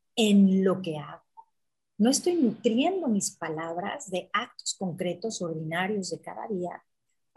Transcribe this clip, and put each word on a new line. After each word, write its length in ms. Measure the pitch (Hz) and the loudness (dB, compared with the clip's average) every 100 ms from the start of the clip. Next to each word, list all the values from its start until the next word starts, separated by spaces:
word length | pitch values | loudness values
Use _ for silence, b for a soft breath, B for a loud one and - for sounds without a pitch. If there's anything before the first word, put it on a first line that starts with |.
| _ - | _ 0
en 480 | 214 202 190 190 | 6 8 8 6
lo 160 | 190 185 | 4 0
que 160 | 180 151 | -4 -6
hago, 260 | 147 165 _ - - _ _ _ _ - | -10 -16 _ -20 -20 _ _ _ _ 2
no 120 | 226 | 2
estoy 260 | 285 359 349 | 4 2 2
nutriendo 720 | 240 - 233 226 330 381 285 | 2 2 0 2 2 0 0
mis 240 | 202 - | 0 -2
palabras 760 | - 160 156 165 170 202 - - | -6 -6 -4 -6 -6 -6 -8 -6
de 200 | 180 180 | -6 -4
actos 440 | 208 240 - - - | -6 -6 -10 -10 -6
concretos, 640 | 190 147 180 175 226 - | -6 -4 -4 -4 -6 -6
ordinarios 680 | 175 160 156 165 190 208 180 | -6 -6 -4 -4 -2 -4 -4
de 100 | 160 | -8
cada 260 | - 208 233 | -10 -10 -6
día, 360 | 185 175 - _ _ _ _ _ | -6 -6 -10 _ _ _ _ _